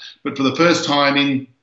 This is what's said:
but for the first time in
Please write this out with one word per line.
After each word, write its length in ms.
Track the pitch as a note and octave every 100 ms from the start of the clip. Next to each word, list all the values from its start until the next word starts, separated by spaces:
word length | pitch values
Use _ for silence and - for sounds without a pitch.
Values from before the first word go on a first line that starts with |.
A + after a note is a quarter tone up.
| - - C#3+
but 100 | C3+
for 80 |
the 120 | C3+ C3+
first 260 | F3 D#3+
time 320 | - C#3+ C#3+ C#3+
in 320 | C#3+ C3 - _